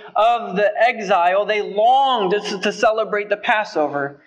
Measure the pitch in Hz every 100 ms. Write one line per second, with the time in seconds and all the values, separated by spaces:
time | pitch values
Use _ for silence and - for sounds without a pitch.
0 | - - 220 233 202 190 208 208 233 226
1 | 190 190 175 196 202 214 185 196 226 262
2 | 269 247 185 208 208 202 214 202 233 220
3 | 208 208 208 202 - 214 208 156 147 143
4 | 139 -